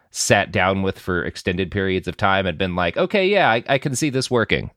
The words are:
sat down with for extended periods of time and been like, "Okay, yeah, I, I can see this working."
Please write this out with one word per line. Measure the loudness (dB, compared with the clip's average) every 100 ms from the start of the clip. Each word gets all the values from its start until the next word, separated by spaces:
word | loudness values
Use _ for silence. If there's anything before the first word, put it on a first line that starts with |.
| _
sat | -4 2 2 2
down | 0 2 2
with | -2 -4
for | -4 -2
extended | -4 -4 -4 -2 -2
periods | -2 -2 -2 -4
of | -2
time | 2 2 0
and | -2
been | -2 0
like, | 0 0
"Okay, | 0 0 2
yeah, | 4 4
I, | 2 0
I | -2
can | -2 -2
see | -2
this | -2 0
working." | 0 2 0 -2